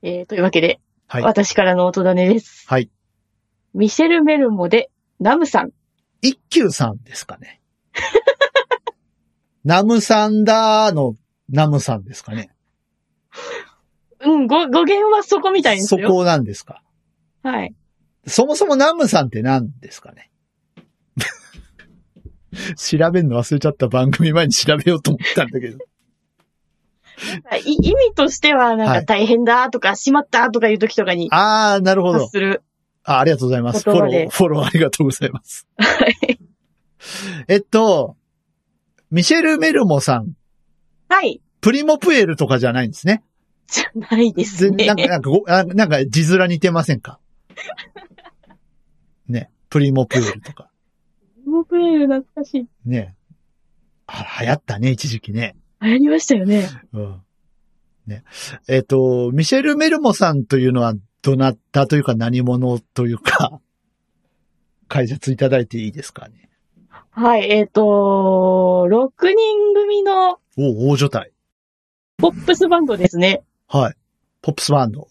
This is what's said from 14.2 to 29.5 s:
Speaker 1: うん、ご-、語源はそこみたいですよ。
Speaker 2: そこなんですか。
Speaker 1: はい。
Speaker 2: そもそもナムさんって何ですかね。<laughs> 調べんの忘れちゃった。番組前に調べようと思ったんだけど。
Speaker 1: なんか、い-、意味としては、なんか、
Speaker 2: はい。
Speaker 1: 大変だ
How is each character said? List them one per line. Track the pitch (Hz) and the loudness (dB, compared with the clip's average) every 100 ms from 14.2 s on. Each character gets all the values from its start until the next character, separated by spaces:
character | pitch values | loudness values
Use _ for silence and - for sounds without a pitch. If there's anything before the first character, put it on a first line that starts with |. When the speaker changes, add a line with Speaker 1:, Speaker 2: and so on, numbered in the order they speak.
Speaker 1:
う | 277 | 0
ん、 | 311 247 | 2 2
ご-、 | 302 320 | 2 2
語 | 262 | 0
源 | 285 403 427 | 2 2 2
は | 415 | 2
そ | 403 392 | 2 0
こ | 392 | 0
み | 381 | 0
た | 277 | 0
い | 196 | 0
で | |
す | 202 185 | 0 0
よ。 | 196 | 2
Speaker 2:
そ | |
こ | 185 | 2
な | 180 160 | 2 0
ん | |
で | 110 | -2
す | 101 - | -8 -18
か。 | - _ _ _ _ _ _ | -20 _ _ _ _ _ _
Speaker 1:
は | 262 247 | -8 -6
い。 | 185 - _ _ _ _ - | -8 -14 _ _ _ _ -6
Speaker 2:
そ | - 262 | 0 0
も | 302 | 2
そ | 403 | 0
も | 277 | 2
ナ | 285 | 2
ム | 330 254 | 2 0
さ | 180 | 2
ん | 131 | 0
っ | |
て | 110 | -4
何 | 120 135 117 120 | -2 0 -2 -10
で | - | -20
す | - | -20
か | - | -20
ね。 | - - _ _ _ _ - _ _ _ - | -20 -20 _ _ _ _ -20 _ _ _ -10
<laughs> | - - - - - _ - _ _ _ - - _ - - 156 | -10 -12 -20 -20 -20 _ -20 _ _ _ -20 -20 _ -14 -12 -10
調 | - 156 160 | -4 0 2
べ | 180 | 2
ん | 156 | 0
の | 120 | -2
忘 | 117 | -2
れ | 147 | -2
ち | 151 | -2
ゃ | |
っ | 143 | -2
た。 | 123 | -2
番 | 123 135 | 0 0
組 | 135 160 | 2 0
前 | 156 156 | 2 0
に | |
調 | - 131 151 | 0 0 0
べ | 156 | 0
よ | 170 | 0
う | |
と | - | -2
思 | 123 | -4
っ | - - | -2 -2
た | 127 | -2
ん | |
だ | 135 | -4
け | 120 | -10
ど。 | 113 - _ _ _ _ _ _ _ _ _ _ _ _ - 214 | -14 -20 _ _ _ _ _ _ _ _ _ _ _ _ -16 -12
Speaker 1:
な | - | -12
ん | |
か、 | 254 214 | -6 -6
い-、 | |
意 | - 302 - 480 | -2 0 2 4
味 | 494 - | 2 2
と | 294 | -2
し | - | 0
て | 302 | 0
は、 | 285 240 226 | 2 2 2
な | |
ん | 220 | 0
か、 | |
Speaker 2:
は | 127 | 0
い。 | 165 | 0
Speaker 1:
大 | 208 214 | 0 2
変 | 233 | 2
だ | 233 | 4